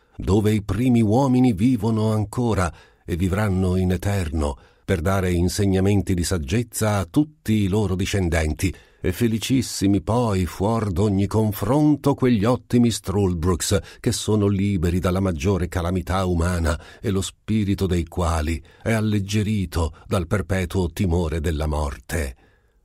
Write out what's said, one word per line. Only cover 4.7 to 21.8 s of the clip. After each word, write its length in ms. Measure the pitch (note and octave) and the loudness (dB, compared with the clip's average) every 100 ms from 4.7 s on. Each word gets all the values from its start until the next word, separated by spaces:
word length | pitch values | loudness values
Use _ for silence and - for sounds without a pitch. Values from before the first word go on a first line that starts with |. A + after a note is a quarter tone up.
| _ | _
per 200 | - F2+ | -4 -2
dare 280 | F#2 G2 F2+ | 0 0 0
insegnamenti 840 | F2 F2 - G2 F#2+ G2 G2+ F2+ | 2 0 0 0 2 2 2 2
di 100 | F2 | -2
saggezza 720 | E2 F2+ C#2 A2+ A#2 - G#2+ G2+ | -2 -2 -2 -2 -2 -2 -2 -2
a 80 | |
tutti 480 | F2 D3 D#3 - - | 0 0 0 -4 -2
i 160 | G#2+ G2 | 0 2
loro 260 | G#2+ G2 | 0 0
discendenti, 800 | F#2 G2 G2+ F2 E2 D#2 - F#2 - - _ | -2 -2 0 0 0 -2 -2 -2 -4 -16 _
e 100 | F#2 | -4
felicissimi 920 | - A#2 A2 - C3 - - G2 G2 | 0 0 0 0 -2 -2 -2 2 2
poi, 420 | G#2 A#2+ A2+ F#2+ | 0 0 0 0
fuor 480 | E2+ - G2+ A2+ G#2 | -2 -2 -2 0 -2
d'ogni 340 | F2 G#2+ G2 G2+ | 0 2 2 0
confronto, 840 | A2 A2 G#2 G2 D3 D3+ D3 C#3+ | 0 0 -2 0 2 4 2 0
quegli 320 | C#3+ B2+ A2+ | 2 2 2
ottimi 460 | A2 B2 - B2 A#2+ | 2 0 2 2 4
Struldbrugs 880 | G#2+ - G2 F#2+ F2 F2+ F2 - G2 - - | 0 -2 0 0 0 0 0 0 -2 -4 -6
che 140 | B2 | -4
sono 340 | - - G#2+ G2+ | -2 0 0 2
liberi 520 | G2 G2+ G2 F2 F2 | 0 0 0 0 0
dalla 220 | F2+ F#2 | 0 0
maggiore 480 | F#2+ D#2 F#2+ F#2 F2 | -2 -2 0 0 -2
calamità 580 | F2+ F2 F#2 F2 F#2 F#2 | -4 -2 -2 -2 -2 0
umana 520 | E2+ F2+ F2 E2 D#2+ - - | 0 0 0 -2 -2 -8 -8
e 80 | A2 | -4
lo 140 | F#2+ | -2
spirito 640 | - - - A2 G2 G2 F#2 | -4 -8 -4 -2 0 0 0
dei 200 | F2+ E2 | -2 -2
quali 560 | F2+ E2 E2 D#2 D#2 - - | -2 -2 -2 -2 -6 -10 -8
è 100 | - | -2
alleggerito 1000 | A2+ G#2+ G#2 G2 G#2+ G#2 G#2 F2 F2 D#2+ - - | 0 0 -2 -2 -2 0 -2 -2 -2 -4 -6 -4
dal 200 | G#2 E2 | -4 -2
perpetuo 640 | G2+ F2+ F#2 F2 G2 E2+ | -4 -2 -2 -2 -2 -2
timore 500 | - F#2 F2 D#2+ E2 | -2 0 0 0 -2
della 260 | E2 D2+ D2+ | -2 -2 -2
morte." 720 | D2+ | -2